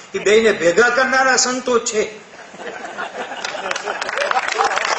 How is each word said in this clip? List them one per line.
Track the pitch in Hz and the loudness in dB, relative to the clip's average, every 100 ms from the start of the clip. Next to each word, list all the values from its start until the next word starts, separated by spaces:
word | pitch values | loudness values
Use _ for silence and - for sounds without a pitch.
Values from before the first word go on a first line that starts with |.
| - | -10
એ | 196 | -2
બેયને | 175 220 226 - | 4 6 6 4
ભેગા | 165 170 240 | 4 4 4
કરનારા | 247 247 262 262 240 | 4 2 4 4 4
સંતો | 247 254 254 240 | 2 0 0 0
છે, | - 214 208 - - - - - - - - - - 170 - - - - 185 - 196 - - - 571 784 - - - - - | 0 -2 -2 -6 -18 -20 -18 -14 -12 -12 -12 -10 -10 -8 -10 -8 -8 -6 -6 -6 -6 -6 -6 -4 -2 -2 -2 0 0 0 -2